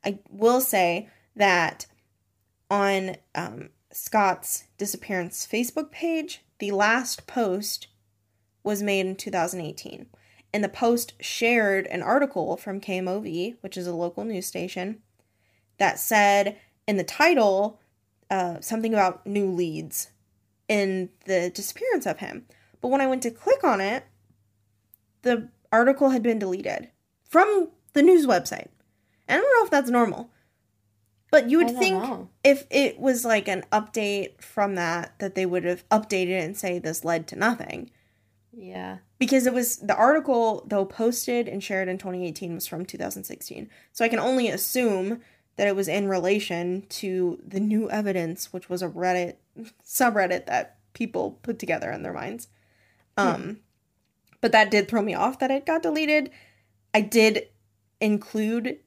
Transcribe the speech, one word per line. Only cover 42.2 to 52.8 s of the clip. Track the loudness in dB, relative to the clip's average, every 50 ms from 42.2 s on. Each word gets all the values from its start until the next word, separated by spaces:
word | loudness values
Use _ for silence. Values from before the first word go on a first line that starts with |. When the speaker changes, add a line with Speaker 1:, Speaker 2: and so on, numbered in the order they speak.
| -6 -6
Speaker 1:
eighteen, | -8 -8 -10 -10 -8
was | -8 -10 -10
from | -8 -10 -10
two | -10 -10 -8
thousand | -8 -8 -8 -10 -12
sixteen. | -14 -16 -16 -16 -16 -14 -16 -16 -18 _ -20 _ _ _
So | -2 -2
I | 0
can | 0 0
only | 0 0 0 0 0 0
assume | -2 -4 -6 -4 -2 0 0 0 0 0 -2 -4 -6 -8 -10 _ _ _ _ _ _ -2
that | 0 0
it | 0
was | 0 -2 -2
in | -2 -2 0 0
relation | 0 0 2 2 0 0 0 -4 -4 -4 -2 -4 -4 -6 -8 _
to | -12 -8 -6 -4 -2 -2 -2 -2 -4 -6 -12 -8
the | -4 -2
new | 0 2 2 0 0 0
evidence, | -2 -2 -2 -2 -2 -2 -2 -4 -6 -8 -12 -12
which | -12 -14 -8 _
was | -6 -6
a | -6 -6
Reddit | -6 -4 -2 0 0 0 -2 -4 -8 _ _ _ _ -18 -18 -18 _ _ _ -8
subreddit | -2 2 2 2 4 2 0 2 0 -4 -4 -2
that | -2 -2 -2 -4 _ _ _ _ _
people | -8 -8 -6 -4 -4 -4 -4 -6 _ _
put | -8 -8 -6
together | -4 -4 -4 -4 -2 -6
in | -8 -8
their | -8 -8 -8
minds. | -8 -8 -10 -10 -12 -16 _ _ _ _ _ _ _